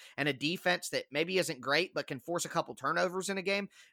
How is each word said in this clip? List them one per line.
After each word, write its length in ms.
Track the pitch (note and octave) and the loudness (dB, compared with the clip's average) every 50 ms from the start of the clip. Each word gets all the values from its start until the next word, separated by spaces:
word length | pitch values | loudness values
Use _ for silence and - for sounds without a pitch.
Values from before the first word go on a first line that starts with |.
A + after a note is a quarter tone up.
| - - - - | -20 -10 -4 0
and 100 | C#3 D3 | 0 2
a 60 | C3+ | 2
defense 560 | A#2 C#3 D3+ F3 F3 - F3+ F3+ F3 - - | 2 0 -2 -2 0 2 2 2 2 0 -2
that 160 | - C3 - - C3 | -2 -2 -2 -2 0
maybe 240 | D3 E3 F3 F#3+ F#3 | 0 0 2 2 2
isn't 240 | E3+ - D#3+ B2+ | 2 2 -2 -4
great, 320 | B2+ C3 C#3+ D#3 F3+ - - | -2 2 2 2 2 2 -2
but 140 | D#3 C#3 - | -4 -4 -4
can 120 | D3+ B2+ | -6 -8
force 240 | - - E3+ E3+ - | -4 -4 -2 -2 -2
a 60 | E3+ | -2
couple 260 | - E3+ D3+ - B2 | 0 -2 -2 -2 -4
turnovers 540 | - - C#3 D#3+ E3+ F3+ F#3 F3 F#3+ F3+ G3 | -4 -2 0 2 2 2 2 0 -2 -2 -2
in 80 | G3 F#3+ | -4 -2
a 40 | |
game, 280 | F3+ F#3+ G3 G3+ G3+ G3 - - - - | 0 0 0 0 -2 -4 -8 -16 -20 -16